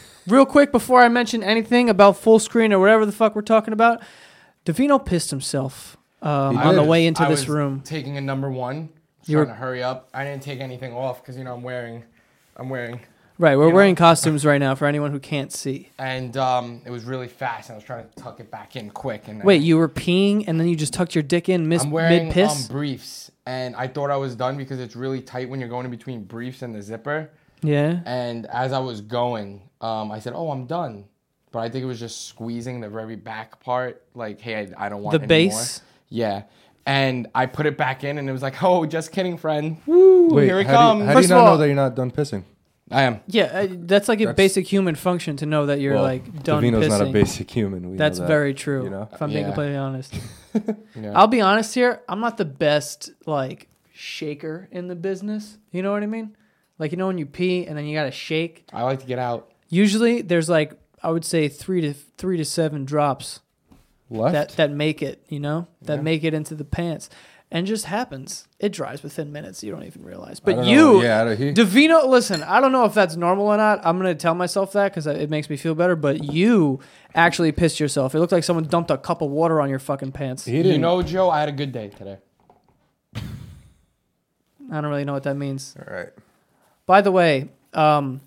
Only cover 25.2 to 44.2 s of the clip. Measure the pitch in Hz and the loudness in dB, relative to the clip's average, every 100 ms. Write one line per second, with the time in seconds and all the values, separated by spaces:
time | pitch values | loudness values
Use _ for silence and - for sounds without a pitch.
25.2 | 131 127 127 135 120 123 127 120 - 120 | -8 -10 -10 -8 -8 -8 -8 -12 -12 -12
26.2 | 95 117 123 131 123 110 101 110 143 151 | -12 -12 -12 -12 -12 -12 -12 -12 -8 -8
27.2 | 156 _ _ _ 151 147 147 175 170 127 | -8 _ _ _ -2 0 0 -2 -4 -6
28.2 | 120 117 110 120 131 135 131 110 104 120 | -6 -8 -8 -6 -4 -4 -4 -8 -8 -4
29.2 | 123 117 101 101 _ - 113 110 107 107 | -4 -4 -10 -16 _ -12 -8 -6 -8 -10
30.2 | 120 160 165 135 127 165 151 104 101 _ | -12 -10 -8 -8 -8 -8 -8 -12 -20 _
31.2 | _ _ _ 117 117 131 127 120 113 - | _ _ _ -8 -6 -6 -8 -10 -12 -14
32.2 | - - 113 117 120 123 110 110 110 110 | -18 -14 -10 -10 -10 -12 -12 -12 -12 -14
33.2 | 101 110 110 _ - 127 127 - _ 120 | -14 -16 -16 _ -6 -4 -4 -10 _ -14
34.2 | 110 104 117 110 101 90 101 104 104 160 | -12 -12 -10 -8 -8 -10 -10 -8 -4 -4
35.2 | 139 160 180 214 123 - _ _ _ 113 | 2 2 2 0 -8 -12 _ _ _ -6
36.2 | 113 101 107 _ _ _ - 139 135 127 | -4 -4 -10 _ _ _ -2 0 0 -2
37.2 | 113 - 127 - 151 139 135 131 143 147 | -4 -2 -2 -2 -2 -2 -4 -4 -6 -6
38.2 | 139 131 135 131 185 180 160 160 160 - | -6 -6 -6 -2 2 2 0 -4 -6 -4
39.2 | 185 165 156 151 156 160 - 349 381 370 | -4 -4 -4 -2 -4 -6 2 8 10 10
40.2 | 339 294 202 185 196 240 233 208 208 - | 8 6 6 4 4 6 6 6 4 6
41.2 | 185 180 226 160 151 139 131 120 127 135 | 8 8 8 8 4 2 0 0 -4 -2
42.2 | 147 101 90 _ _ _ - 131 131 107 | -4 -6 -10 _ _ _ -4 0 0 0
43.2 | - 208 160 180 196 180 170 202 208 220 | -4 0 0 -2 -6 -6 0 2 2 0